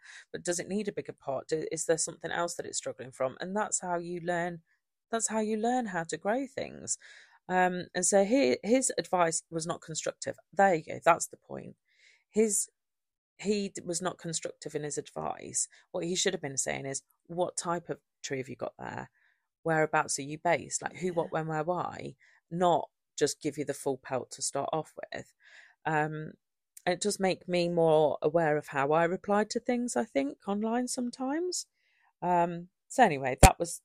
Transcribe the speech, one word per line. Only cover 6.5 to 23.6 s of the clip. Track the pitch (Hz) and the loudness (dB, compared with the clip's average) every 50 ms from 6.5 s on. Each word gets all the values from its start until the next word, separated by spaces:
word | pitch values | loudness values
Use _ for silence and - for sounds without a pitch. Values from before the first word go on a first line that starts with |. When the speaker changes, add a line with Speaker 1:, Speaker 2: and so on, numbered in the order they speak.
| - - - 69 - 71 - - - - - - - - - _ _ _ _ - | -6 -8 -8 -8 -10 -12 -8 -8 -8 -8 -8 -16 -20 -20 -20 _ _ _ _ 0
Speaker 1:
Um, | 180 185 180 180 180 180 - - - | 2 4 4 4 2 0 -6 -4 -4
and | 175 185 | 0 2
so | - 208 196 196 | 4 6 6 6
he, | 196 240 277 269 247 254 - - | 6 6 6 6 4 4 2 2
his | 196 240 269 254 - - | 4 4 4 4 2 -2
advice | - 170 - - 180 170 165 165 - - _ | -2 -2 0 2 2 2 2 2 -2 -6 _
was | 165 165 160 | -6 -6 -4
not | 170 156 - - | -4 -6 -6 -8
constructive. | - 156 - - - - - - 135 - - _ _ - | -10 -10 -4 -4 -4 -6 -4 -8 -8 -8 -10 _ _ 2
There | 175 196 196 180 | 4 6 6 6
you | 160 160 | 4 0
go. | - - - - | -4 -10 2 4
That's | 165 170 - - | 4 4 4 2
the | - - | -6 -10
point. | - _ - - 139 - - - _ _ _ _ _ _ _ _ _ _ _ | -18 _ -12 -12 -12 -12 -12 -18 _ _ _ _ _ _ _ _ _ _ _
His, | _ 208 226 220 202 - - - _ _ _ _ _ _ _ _ _ _ _ _ _ - | _ 2 2 4 2 0 -2 -4 _ _ _ _ _ _ _ _ _ _ _ _ _ -6
he | - 190 214 208 202 190 | -2 -2 0 0 -2 -4
d-, | - - - | -8 -10 -8
was | 175 170 165 | -6 -6 -4
not | 185 175 - - | -4 -4 -6 -6
constructive | - 170 160 - - - - _ - 151 - | -8 -6 -6 -6 -6 -8 -10 _ -14 -8 -6
in | 147 147 | -6 -6
his | 147 139 | -4 -6
advice. | 151 143 - - 156 - - - - - - - - - - _ - _ _ | -8 -8 -8 -10 -8 -6 -6 -6 -8 -10 -6 -4 -4 -4 -4 _ -18 _ _
What | - 185 170 | -8 -6 -4
he | 170 185 | -2 -2
should | 180 - 202 180 | 0 0 0 0
have | 190 | -2
been | - 139 135 | -6 -6 -4
saying | 131 - 151 147 139 139 | -4 -4 -4 -4 -4 -6
is, | 135 135 - - _ _ _ _ | -6 -6 -8 -10 _ _ _ _
"What | - 170 175 180 - - | -10 -4 -2 -2 -2 -2
type | - - 180 170 175 170 - | -6 -4 -4 -4 -4 -4 -6
of | 147 - _ _ _ _ - | -10 -10 _ _ _ _ -10
tree | - 139 131 | -8 -6 -6
have | 127 131 | -6 -8
you | 123 | -8
got | - - - - - | -8 -8 -8 -8 -10
there? | 64 60 - - - - _ _ _ _ _ _ _ _ _ _ _ | -10 -10 -8 -10 -10 -12 _ _ _ _ _ _ _ _ _ _ _
Whereabouts | 165 160 156 156 151 - 156 147 - - - | 0 2 2 2 4 2 0 0 0 -2 -6
are | 139 | -4
you | 143 151 156 | -8 -10 -4
based? | - 175 165 131 - 139 - - | 0 0 0 0 0 -4 -6 -6
Like, | 147 - - 139 | -6 -6 -8 -4
who, | 170 185 170 | -4 -2 -2
what, | 170 156 | -2 -2
Speaker 2:
Yeah. | - - 160 | -2 -2 -4
Speaker 1:
when, | 160 160 | -2 -2
where, | 160 156 151 | -2 -2 -2
why?" | 165 180 170 - - - - - 143 135 _ _ _ _ _ _ _ 165 | -2 -2 -2 -4 -6 -8 -8 -10 -12 -14 _ _ _ _ _ _ _ -2
Not | 170 185 175 165 147 - - _ _ _ _ _ - | 2 4 4 4 4 0 -4 _ _ _ _ _ 0
just | 147 135 - - - | 0 0 0 -2 -4
give | 151 135 | -6 -4
you | 151 | -4